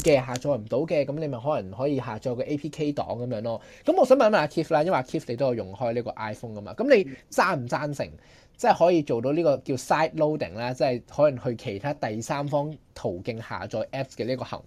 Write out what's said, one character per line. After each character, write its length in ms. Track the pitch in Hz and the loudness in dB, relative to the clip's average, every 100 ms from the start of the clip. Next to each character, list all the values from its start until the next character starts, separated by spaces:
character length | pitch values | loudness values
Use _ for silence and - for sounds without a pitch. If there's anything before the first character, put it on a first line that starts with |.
嘅， 200 | 170 143 | 6 4
下 120 | 127 123 | 4 -4
載 200 | 147 131 | -2 -2
唔 80 | 107 | 0
到 120 | 120 | -2
嘅， 220 | 165 160 | 0 0
咁 140 | 131 143 | 0 -2
你 100 | 156 | -4
咪 120 | 123 | -4
可 220 | 123 147 | -2 -4
能 100 | 95 | -4
可 160 | 95 139 | -4 -2
以 100 | 139 | -2
下 220 | 120 110 | -4 -6
載 160 | 131 120 | -4 -4
個 80 | |
A 140 | 127 147 | -4 -4
P 120 | 156 | -6
K 240 | 147 151 | -4 -4
檔 320 | 143 98 107 123 | -2 -4 -4 -4
咁 20 | |
樣 140 | 113 | -4
咯。 200 | 117 113 - - | -4 -6 -10 -6
咁 120 | - 370 | 0 4
我 60 | 247 | 6
想 100 | 262 | 8
問 140 | 220 | 6
一 20 | |
問 60 | 208 | 4
阿 80 | 151 | 2
Keith 260 | - 156 | 0 2
啦， 120 | 156 | 2
因 80 | 160 | 4
為 40 | 165 | 0
阿 60 | |
Keith 220 | 131 165 - | 0 -4 -4
你 80 | 117 | -2
都 120 | 135 | 0
有 80 | 117 | 0
用 180 | 92 | -4
開 200 | 95 120 | -4 -4
呢 80 | 117 | -2
個 80 | 117 | -4
iPhone 420 | - 110 107 117 107 | -6 -8 -8 -10 -12
㗎 60 | |
嘛， 120 | 101 110 | -10 -2
咁 200 | 254 247 | 4 4
你 160 | 139 135 _ | 4 -6 _
贊 240 | - 185 165 | 0 0 0
唔 80 | 120 | -2
贊 240 | 156 151 | -4 -4
成， 160 | 143 101 76 - - _ - | -6 -8 -12 -20 -20 _ -2
即 120 | 240 | 2
係 100 | 202 | 6
可 140 | 170 | 6
以 100 | 175 | 6
做 180 | 147 120 | 2 0
到 120 | 123 | 0
呢 100 | 151 | 2
個 160 | 165 131 | 2 2
叫 160 | - | 0
side 400 | 131 - 151 160 | -4 0 2 2
loading 400 | 160 151 151 113 | 2 0 0 -4
啦， 180 | 95 120 127 | -6 -6 0
即 80 | |
係 180 | 147 123 - | 0 0 -4
可 220 | - 147 | 2 2
能 120 | 127 | 2
去 120 | 131 117 | -4 -4
其 240 | - 98 | -4 -6
他 120 | 143 147 | -4 -4
第 260 | 123 110 | -4 -4
三 260 | 113 147 143 | -4 -4 -2
方 240 | 143 147 156 _ | -2 -2 -6 _
途 260 | - 117 90 | -8 -6 -4
徑 180 | 98 113 | -6 -8
下 240 | - 101 98 | -8 -10 -6
載 180 | 110 110 | -6 -6
apps 240 | 135 131 | -6 -8
嘅 160 | - 113 | -6 -4
呢 80 | 131 | -4
個 80 | |
行 200 | - - | -6 -10